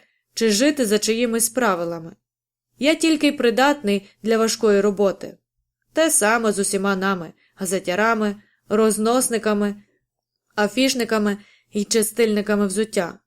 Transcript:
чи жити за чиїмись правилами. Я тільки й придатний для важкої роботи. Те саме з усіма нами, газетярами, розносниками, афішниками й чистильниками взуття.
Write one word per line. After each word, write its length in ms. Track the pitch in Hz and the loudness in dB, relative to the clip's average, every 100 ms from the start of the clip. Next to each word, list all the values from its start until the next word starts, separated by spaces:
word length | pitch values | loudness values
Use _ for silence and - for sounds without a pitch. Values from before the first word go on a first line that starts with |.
| _ _ _ | _ _ _
чи 180 | - 226 | -2 0
жити 340 | 202 285 294 226 | 2 2 2 0
за 140 | 214 | 0
чиїмись 500 | - 226 240 226 220 | 0 0 0 0 -2
правилами. 680 | - 233 180 170 170 165 - _ _ _ _ _ _ | 0 0 0 -4 -8 -12 -20 _ _ _ _ _ _
Я 160 | 277 311 | 0 2
тільки 320 | 330 302 294 | 2 2 0
й 40 | |
придатний 760 | 285 240 220 277 285 202 202 196 _ | 2 0 2 2 0 -2 -4 -6 _
для 140 | 214 226 | -2 0
важкої 440 | 226 - 220 202 | 0 0 2 2
роботи. 560 | 208 196 196 175 - - _ _ _ _ _ | 2 0 -2 -2 -12 -18 _ _ _ _ _
Те 180 | - 320 | 0 2
саме 400 | - 208 233 220 | 2 2 2 0
з 80 | 190 | -2
усіма 360 | 196 196 196 190 | -2 -2 -2 -2
нами, 380 | 190 185 160 - _ _ | -2 -4 -8 -16 _ _
газетярами, 840 | 190 185 190 180 220 226 208 202 _ _ _ | -6 -4 -2 0 0 0 -2 -4 _ _ _
розносниками, 1120 | 214 220 202 220 247 254 226 220 208 202 202 _ _ _ _ _ _ _ - | 2 2 2 0 0 0 -2 0 0 -2 -4 _ _ _ _ _ _ _ -2
афішниками 800 | 208 226 262 262 226 220 208 202 - _ _ | -2 2 0 0 -2 0 0 -4 -10 _ _
й 100 | 208 | -8
чистильниками 840 | 202 226 214 - 226 208 208 208 202 | -2 0 0 0 0 0 0 0 0
взуття. 520 | 185 220 208 170 - | -2 -2 -2 -4 -8